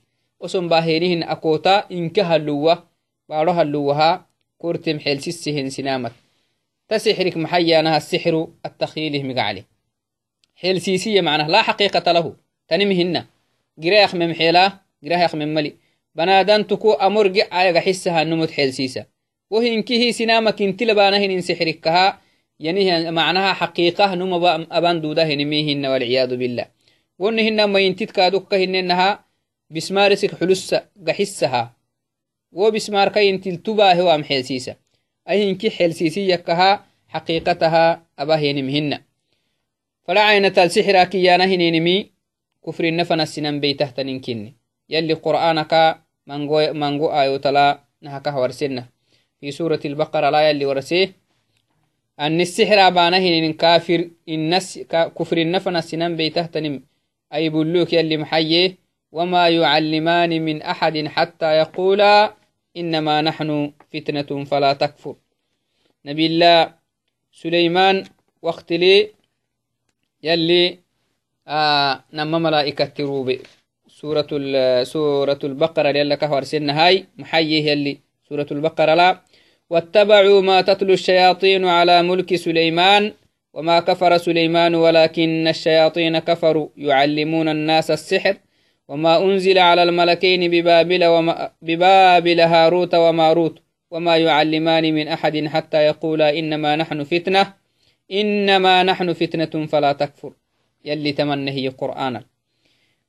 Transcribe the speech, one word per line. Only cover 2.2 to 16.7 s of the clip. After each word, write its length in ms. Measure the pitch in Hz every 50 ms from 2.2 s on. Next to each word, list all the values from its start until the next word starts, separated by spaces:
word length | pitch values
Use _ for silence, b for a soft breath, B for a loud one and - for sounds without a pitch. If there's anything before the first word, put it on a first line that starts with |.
| 202
halluwa, 600 | 170 170 160 156 147 147 143 147 160 170 170 - _ _ _ _ _ _ _ _ -
baadho 240 | 151 156 156 170 180
halluwahaa, 760 | 170 160 151 147 147 143 139 139 147 156 160 180 180 - _ _ _ _ _ _ _
kortem 380 | - 170 170 160 - 170 156 151
xeelsisihin 720 | - 143 143 139 - 175 165 - - 151 147 151 135 135
sina 280 | 135 - 135 139 135 131
mat. 140 | 123 117 117 _ _ _ _ _ _ _ _ _ _ _ _ _ _ -
Ta 120 | 214 220
sixrik 360 | 214 220 190 - 185 185 170
maxay 280 | 165 160 143 175 175 170 165
yaanaha 280 | 165 160 156 160 160 151
sixru 420 | 147 - - 165 - 170 160 160 165 - - _ -
attakhiilih 600 | 151 - - 160 147 - 160 156 156 143 143 135
miga 200 | 131 127 127 113
cali. 180 | 101 107 90 - _ _ _ _ _ _ _ _ _ _ _ _ _ _ _ _ _ _ _
Xeelsiisiya 600 | - 180 190 185 180 202 190 185 185 226 214 190 175
macnah, 240 | 160 147 151 151 151
laa 160 | 175 214 220
xaqiiqata 500 | - 214 - 208 190 - 180 165 180 170
lahu. 220 | 170 165 143 - - _ _ _ _ _ -
Tani 180 | 160 175 202
mihinna. 360 | 202 196 180 170 185 170 131 - - _ _ _ _ _ _ _ _ _ -
Gira 160 | 156 165 196 214 202
yaqmem 300 | 185 - 180 170 170 160
xeelaa, 360 | - 160 165 165 175 185 196 190 - _ _ _ _ -
gira 140 | 147 165 175
yaqmem 340 | 175 160 - 156 151 151 151
mali. 180 | 156 151 147 - _ _ _ _ _ _ _ _
Banaadan 500 | 156 165 185 190 190 190 185 208 214 202
tuku 280 | 202